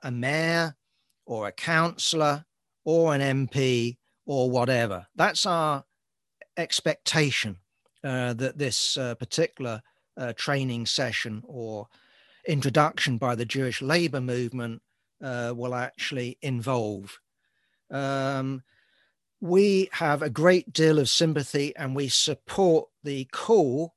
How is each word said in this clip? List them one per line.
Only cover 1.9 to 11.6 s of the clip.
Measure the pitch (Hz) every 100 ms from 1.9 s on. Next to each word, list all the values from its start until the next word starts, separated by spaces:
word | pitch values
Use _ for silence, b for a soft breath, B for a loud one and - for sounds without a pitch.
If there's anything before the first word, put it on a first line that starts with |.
| 160 - 165 147 143 - _ _ _
or | 156 165 165
an | 139
M | 139 135 131
P | 139 131 123 117 127 _ _ -
or | 139 127
whatever. | 123 123 123 117 90 -
That's | - 175 156 196
our | 170 156 139 - _ _ _ _ _ - -
expectation, | 165 - 160 - - 156 147 - 107 90 _ _ _ _
uh, | 143 127 123
that | 117 131 147
this, | 139 - - 143
uh, | 123
particular, | 117 123 - 165 - 123 113 - _ _ -
uh, | 123
training | 110 - 139 131 120 113
session | - 123 104 117 107 -
or | 131